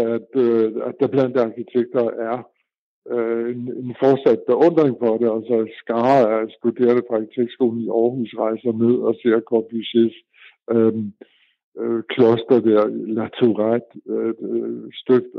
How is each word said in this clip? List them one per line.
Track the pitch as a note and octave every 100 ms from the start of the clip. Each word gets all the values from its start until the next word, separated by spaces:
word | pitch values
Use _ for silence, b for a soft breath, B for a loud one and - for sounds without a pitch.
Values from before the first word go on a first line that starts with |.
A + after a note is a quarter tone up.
| A#2
at, | A#2 A2
øh, | C3+ A#2+ A#2 A2 A2+ A#2+
at | B2
der | C3+
blandt | C3+ C3 B2+
arkitekter | A2+ G#2 A#2 B2 A#2 C3+ A#2 A2+ A2+
er, | B2 - _ _ _ _ _ -
øh, | A#2+ A2+ A#2 A#2
en, | B2 B2 B2
en | B2+ A#2
fortsat | C3+ C3 C3+ A2+ -
beundring | A#2+ D#3+ D#3+ D3 A#2
for | A#2+ A2
det. | A#2 A2
Altså, | A2 A#2 G#2+ -
skare | - A#2 A#2+ C3+ A2 A2
af | A2 -
studerende | A#2+ A#2 B2 B2 B2
fra | A2+
Arkitektskolen | G#2+ - A#2 - B2 A#2 A2
i |
Aarhus | A2 A#2 C3 G#2+ G#2+
rejser | A2 A2 B2 A2
ned | A#2 B2 A2+
og | A2+
ser | A#2+ A2+ A2+
Corbusiers, | A2+ A2 A2+ G#2+ A#2 A2+ - _ b b b -
øh, | A#2 A2+ A2 G#2 - b b b b _ -
øh, | A#2 A2+ A2
kloster | - A#2 A2 A2+ B2 A2
der, | G#2+ G#2+ A2+ A2+ A2
La | A2 -
Tourette, | A#2+ G#2 G#2+ A#2 - - -
øh, | A2 A2+ A2+ -
øh, | A#2 A2+ A#2 A2 -
støbt | - B2+ B2